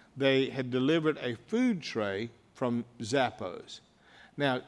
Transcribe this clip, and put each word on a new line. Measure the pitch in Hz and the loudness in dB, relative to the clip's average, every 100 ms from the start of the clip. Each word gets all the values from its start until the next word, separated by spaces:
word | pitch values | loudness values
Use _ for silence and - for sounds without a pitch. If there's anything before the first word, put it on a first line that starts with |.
| - 127 | -14 0
they | 139 135 123 | 4 4 2
had | 127 127 | -2 -2
delivered | 127 135 165 156 147 | 0 2 2 2 0
a | 127 113 - | -4 -6 -4
food | 226 254 180 | 0 0 0
tray | - 113 101 98 117 - _ - | -4 -4 -2 -2 -6 -10 _ -4
from | 123 120 113 - | 0 0 -4 -10
Zappos. | 110 139 120 - 92 - - - _ _ _ - - - | -2 2 2 -2 -10 -10 -14 -20 _ _ _ -20 -14 -2
Now, | 139 127 | 0 -2